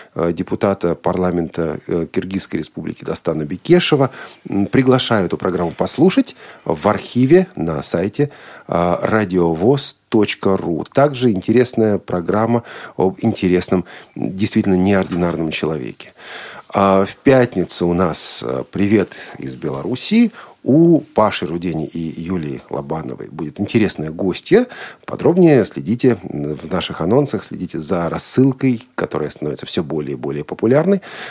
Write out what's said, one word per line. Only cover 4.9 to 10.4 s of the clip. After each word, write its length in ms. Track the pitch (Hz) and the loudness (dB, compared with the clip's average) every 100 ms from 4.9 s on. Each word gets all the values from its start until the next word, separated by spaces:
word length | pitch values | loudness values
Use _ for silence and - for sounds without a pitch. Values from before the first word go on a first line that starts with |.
| 127 - 110 87 | 2 2 0 0
эту 100 | - | -2
программу 360 | 95 87 85 | -2 -2 -4
послушать 640 | - 92 - 180 277 - - - - | -2 -4 4 4 4 -2 -8 -20 -10
в 220 | - - 104 | -6 -2 0
архиве 640 | 101 - 120 131 180 185 - | 0 -2 0 6 6 4 -4
на 260 | 82 76 | -4 -4
сайте, 480 | - 85 98 - 143 - - - - | -2 -2 -2 -2 -4 -4 -20 -20 -4
а, 320 | 85 87 85 | -2 0 0
радиовоз 920 | - 110 101 92 85 80 104 139 - - _ | 2 0 2 2 2 2 2 2 0 -8 _
точка 480 | 110 101 - | 2 2 0